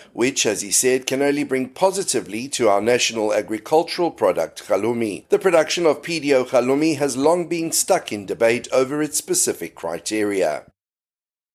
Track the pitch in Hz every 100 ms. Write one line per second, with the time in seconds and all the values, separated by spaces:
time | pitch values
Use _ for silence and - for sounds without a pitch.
0 | - - 127 135 120 90 98 - 127 131
1 | 131 135 143 143 139 131 127 - 190 190
2 | 175 117 90 107 139 - 110 101 110 123
3 | - 117 107 107 104 107 - 156 170 -
4 | 170 - 101 82 80 - - 98 110 120
5 | 113 85 - 196 190 165 156 - 165 135
6 | - 160 143 131 123 127 123 139 160 139
7 | 143 127 147 180 160 170 165 - - 175
8 | - 104 95 90 117 123 123 127 131 151
9 | 147 - - 180 - - 82 - 82 85
10 | - 107 104 98 82 69 - _ _ _
11 | _ _ _ _ _